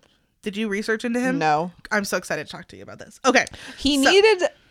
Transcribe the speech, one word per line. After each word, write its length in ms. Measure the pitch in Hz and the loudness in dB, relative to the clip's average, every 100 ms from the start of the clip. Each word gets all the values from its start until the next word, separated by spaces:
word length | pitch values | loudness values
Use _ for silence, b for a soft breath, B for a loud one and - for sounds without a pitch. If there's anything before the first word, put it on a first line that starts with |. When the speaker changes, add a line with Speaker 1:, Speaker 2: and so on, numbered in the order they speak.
| _ _ _ _ | _ _ _ _
Speaker 1:
Did 160 | 214 196 | -10 -6
you 100 | 220 | -4
research 380 | 196 220 226 240 | -4 -4 -4 -2
into 140 | 240 | -2
him? 180 | 254 262 | -2 0
Speaker 2:
No. 340 | 156 151 175 - - | 0 0 -2 -8 -6
Speaker 1:
I'm 140 | 208 | -4
so 140 | 202 180 | -2 -6
excited 260 | - 151 143 | -6 -8 -10
to 60 | |
talk 160 | 175 175 | -14 -18
to 80 | 92 | -20
you 60 | |
about 160 | - 104 | -18 -18
this. 200 | - - | -20 -4
Okay. 220 | 269 262 - B B B | 2 2 0 B B B
Speaker 2:
He 260 | 277 285 | -2 2
Speaker 1:
So 60 | 269 | 4
Speaker 2:
needed 320 | 381 440 381 349 - _ | 6 6 4 0 -4 _